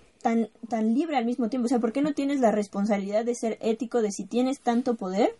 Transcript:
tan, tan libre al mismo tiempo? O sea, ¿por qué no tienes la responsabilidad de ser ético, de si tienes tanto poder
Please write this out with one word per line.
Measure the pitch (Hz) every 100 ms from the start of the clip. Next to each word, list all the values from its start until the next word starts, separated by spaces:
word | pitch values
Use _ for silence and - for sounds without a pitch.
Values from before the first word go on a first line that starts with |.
| _ _
tan, | 240 233 214 - 226
tan | 226 220
libre | 233 339 277
al | 233
mismo | 247 220
tiempo? | 262 240
O |
sea, | 247
¿por | 226
qué | 269
no | 302
tienes | 285 277 285
la | 233
responsabilidad | 208 202 196 208 202 196 208
de | 233 240
ser | 233 -
ético, | 214 220 226 240
de | 214
si | 202 196
tienes | 233 262 277
tanto | - 233 254 233
poder | 185 190 311 466